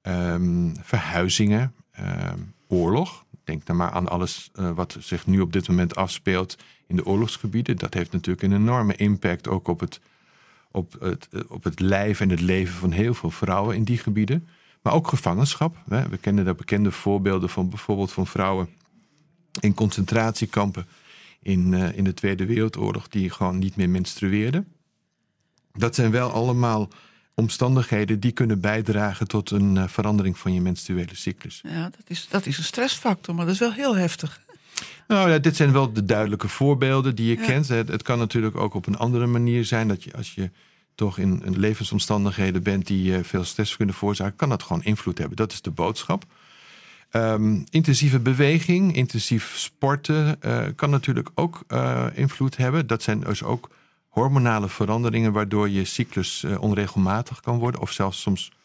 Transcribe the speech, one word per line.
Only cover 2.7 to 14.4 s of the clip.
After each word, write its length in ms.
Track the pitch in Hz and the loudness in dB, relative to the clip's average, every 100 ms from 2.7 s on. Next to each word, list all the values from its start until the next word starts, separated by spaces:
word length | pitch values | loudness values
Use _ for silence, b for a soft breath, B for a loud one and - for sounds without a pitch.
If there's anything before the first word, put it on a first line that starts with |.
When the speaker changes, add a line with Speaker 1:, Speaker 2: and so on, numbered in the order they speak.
| 92 85 117 185 - _ - | 0 2 2 0 -6 _ -18
Speaker 1:
Denk 220 | - 78 - | -10 -10 -2
dan 100 | 85 | 0
maar 140 | 87 | 0
aan 180 | 87 90 | -2 -2
alles, 420 | 87 90 - - | -2 -4 -6 -14
eh, 160 | - 90 | -6 -4
wat 260 | 85 90 - | -4 -6 -6
zich 260 | - 87 - | -6 -6 2
nu 140 | 95 | 2
op 120 | 90 | 4
dit 160 | 95 87 | 0 0
moment 280 | 90 87 - | 2 2 0
afspeelt 600 | 95 - - 92 92 - b b - | -4 -2 -2 -2 -2 -8 b b -4
in 100 | 90 | -4
de 100 | 92 | 0
oorlogsgebieden. 720 | 98 113 - 107 113 123 90 | 0 0 -4 -4 -4 -2 -4
Dat 180 | - | -2
heeft 180 | 95 87 | -4 -2
natuurlijk 300 | 90 90 90 98 | -4 -4 -2 2
een 60 | |
enorme 420 | 101 113 123 107 - | 4 4 2 0 2
impact 520 | 104 98 90 85 - | 2 2 0 -2 -2
ook 200 | 92 - | -4 -2
op 120 | 82 | -2
het, 200 | 87 - b b b b b b b | -4 -8 b b b b b b b
op 260 | - 85 - | -8 -8 -6
het, 280 | 95 - - | -6 -6 -8
eh, 100 | - - | -12 -10
op 160 | 92 | -8
het 160 | 90 - | -8 -2
lijf 400 | 95 98 104 101 | 2 2 0 0
en 100 | 98 | 2
het 100 | 87 | 2
leven 340 | 90 95 87 | 2 2 0
van 160 | 87 90 | -2 -2
heel 240 | 82 113 | 0 0
veel 160 | 120 80 | 0 -4
vrouwen 460 | - - 95 107 101 | -4 -2 0 0 -2
in 80 | |
die 140 | 107 120 | 0 0
gebieden. 500 | - 104 104 160 | 0 0 2 0